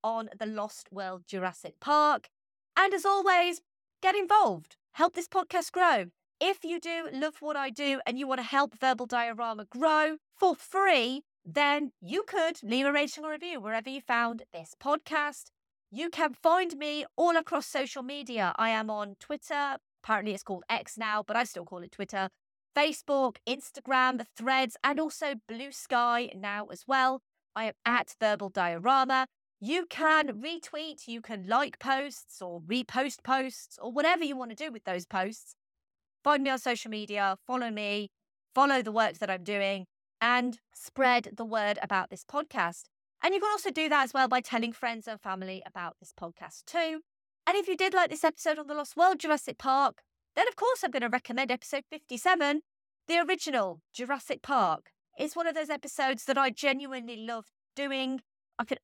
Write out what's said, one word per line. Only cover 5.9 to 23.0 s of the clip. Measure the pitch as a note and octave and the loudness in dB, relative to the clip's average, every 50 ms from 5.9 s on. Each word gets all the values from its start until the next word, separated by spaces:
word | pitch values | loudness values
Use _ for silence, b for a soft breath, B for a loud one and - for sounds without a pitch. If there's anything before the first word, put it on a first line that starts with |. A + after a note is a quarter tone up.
| C#4 G#3 F3+ F3 - _ _ _ _ _ | 6 4 2 -4 -10 _ _ _ _ _
If | D#4 F#4 G4 - - | 2 2 2 0 -4
you | D#4+ E4+ E4+ | -6 -6 -6
do | - - E4 E4 E4 - - | -4 -4 -4 -4 -6 -6 -4
love | C4 D4+ D#4 D4+ - | -2 -2 -4 -4 -6
what | D4 D4+ D4 | -6 -4 -4
I | C#4+ C#4 C4+ | -2 -4 -4
do | A3 - C#4+ C#4 C4+ C4 - | -4 -2 -2 0 0 0 -2
and | - A#3+ C4 | -4 -4 -4
you | C#4+ C4 | -2 -2
want | C4 B3+ | -2 -2
to | A#3 | -2
help | - C#4 C#4 C#4+ - - - | 0 2 2 2 2 0 0
Verbal | C4 C4 B3+ A#3+ B3+ | 2 2 2 2 -2
Diorama | A#3 B3 A#3+ A#3 A#3 A3+ A3 A#3 A3+ A3 G#3 G3+ | -2 -2 -2 0 -2 -2 -4 -4 -6 -6 -8 -10
grow | - - B3 D#4 D#4 D4+ D4+ D4+ D#4 D#4 D#4 - _ _ | -12 -4 0 2 4 6 4 4 2 0 -4 -10 _ _
for | - G4 F4+ D#4 | 4 4 4 4
free, | - - - - F#4+ G4 F#4+ D#4+ C4 A#3 B3 C4 C#4+ - _ _ _ _ | 2 -4 -4 2 4 6 6 6 6 4 2 -2 -6 -8 _ _ _ _
then | E3 D#3+ C#4+ C#4+ C#4+ D4 D4 D4 B3 - _ | -4 0 2 4 4 4 2 0 -4 -8 _
you | F#3 E3+ D4 G4 G#4 - | -10 -4 -4 -4 -4 -2
could | - F#4 D#4+ E4 E4+ - - | 0 0 0 0 0 -4 -4
leave | G#3 A#3+ C4 C4+ | -2 0 2 2
a | C#4 | 2
rating | C#4+ C#4+ D4 - - D4+ D4+ | 2 2 0 0 -4 -8 -8
or | D#4 | -8
review | D4+ D4+ E4+ F4 E4+ B3+ | -8 -8 -8 -8 -8 -8
wherever | G3 G#3+ A3+ A3+ G#3+ C4 | -6 -4 -4 -4 -4 -6
you | C4+ C#4 | -10 -10
found | - - A#3+ A#3 A#3+ A#3 A#3 A3+ - - - | -4 -2 0 0 0 0 -2 -6 -12 -14 -16
this | E3 D#3+ - - _ | -16 -16 -16 -20 _
podcast. | - C#4 D4+ D#4+ - - D#4 D4+ D4 D4 C#4 - - - _ _ _ _ _ _ _ _ | -2 -2 -2 -2 -2 -4 -2 -2 -2 -2 -4 -10 -16 -20 _ _ _ _ _ _ _ _
You | G3+ B3+ E4 E4+ | -8 -6 -6 -6
can | - D4+ E4 D4 A#3+ | -2 0 0 0 -2
find | - - D#4+ E4+ F#4 F#4 E4+ D4+ C#4 | 2 4 4 4 4 4 0 -2 -6
me | D4+ D4 D4 D4+ - - - | -6 -4 -4 -4 -6 -6 0
all | - E4 F4 E4+ | 2 4 4 4
across | E4 D#4+ - E4+ D4 - | 4 2 0 -2 -4 -4
social | - - C#4 C#4 B3 - - B3 | -2 -2 -4 -4 -2 -6 -8 -10
media. | B3+ C#4+ C#4+ C4+ A#3+ A#3+ A3 F#3+ F3 - - | -8 -10 -10 -8 -6 -2 0 0 0 0 0
I | A3+ A3+ | 0 0
am | A3 A3 A3 G#3+ | 2 0 -2 -2
on | G#3+ G#3 G#3 G3+ G3+ - | -4 -6 -6 -8 -10 -16
Twitter. | - - D4 D4 - - D4+ C#4+ C#4+ C#4 C4+ - - _ _ _ - | -10 -8 -8 -8 -6 -6 -4 -2 -2 -2 -4 -6 -10 _ _ _ -2
Apparently | - A3 G3+ G#3 G#3+ F#3+ | 0 0 0 0 -2 -6
it's | - - | -6 -6
called | - F#3+ F3 - - | -8 -10 -8 -4 -4
X | A#3 G#3 - - - G#3+ | -4 -4 -4 -8 -10 -6
now, | A3+ G#3+ G#3 G#3+ G3+ | -4 -2 -2 -2 -2
but | - G#3+ | 0 0
I | A#3 B3 | 0 -2
still | - - F#3 F3 | -2 -4 -10 -12
call | - F#3 F3 F3 | -12 -14 -14 -14
it | - | -14
Twitter. | - - G3 - G#3+ G3 F#3+ F#3+ - _ _ _ _ _ _ _ _ | -10 -10 -10 -6 -4 -4 -4 -4 -6 _ _ _ _ _ _ _ _
Facebook, | C#4+ D4+ D#4+ D4+ - | 2 2 2 0 -4